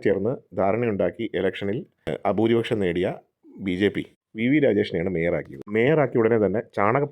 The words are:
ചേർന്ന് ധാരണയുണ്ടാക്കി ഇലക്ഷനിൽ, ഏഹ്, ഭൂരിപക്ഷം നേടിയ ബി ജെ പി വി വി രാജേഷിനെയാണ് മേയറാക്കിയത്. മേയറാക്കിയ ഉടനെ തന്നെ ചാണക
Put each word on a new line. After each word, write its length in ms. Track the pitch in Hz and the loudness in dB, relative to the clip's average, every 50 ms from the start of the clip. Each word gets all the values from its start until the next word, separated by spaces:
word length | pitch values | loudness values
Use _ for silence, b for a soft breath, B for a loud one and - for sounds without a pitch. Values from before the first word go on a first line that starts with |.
| - | 2
ചേർന്ന് 260 | 110 95 95 98 113 - - - _ - - | 2 0 2 0 -2 -4 -6 -8 _ -4 0
ധാരണയുണ്ടാക്കി 640 | 95 98 98 117 120 117 104 95 90 90 - - 113 104 - 87 | 0 0 0 0 0 0 0 0 0 -2 -2 -4 -6 -4 -2 -2
ഇലക്ഷനിൽ, 400 | 95 95 92 - 101 101 104 139 202 - _ _ _ - | -2 -2 -2 -4 -4 -4 -4 -6 -8 -12 _ _ _ -8
ഏഹ്, 220 | 73 - - 98 101 95 | -6 -4 -2 -2 0 2
ഭൂരിപക്ഷം 400 | 110 113 117 113 113 - 123 107 98 | 2 4 2 2 2 0 -2 0 0
നേടിയ 220 | 90 85 87 90 117 - - - _ _ _ _ 311 - - 95 | 0 0 0 -2 -2 -4 -6 -12 _ _ _ _ -20 -16 -8 -6
ബി 80 | 95 90 90 | -4 0 2
ജെ 80 | 101 98 95 | 2 2 2
പി 80 | 82 73 - _ _ _ _ - 110 | -2 -6 -8 _ _ _ _ -6 -4
വി 80 | 113 123 | 0 0
വി 60 | 143 156 139 | 2 4 4
രാജേഷിനെയാണ് 440 | 120 104 104 104 - - 87 82 95 90 | 4 4 2 0 0 -2 -4 -2 -2 -2
മേയറാക്കിയത്. 460 | 82 82 85 85 76 71 - - 69 - 101 104 | -2 -2 -2 -2 -4 -6 -8 -14 -16 -10 -4 -2
മേയറാക്കിയ 440 | 110 117 139 160 156 139 123 - 127 | 0 2 2 2 2 0 0 2 2
ഉടനെ 180 | 110 110 117 113 104 | 2 2 2 2 2
തന്നെ 160 | 95 92 113 - - - | 0 0 -2 -6 -4 -2
ചാണക 280 | 113 101 104 120 143 147 143 | 0 2 2 2 2 0 0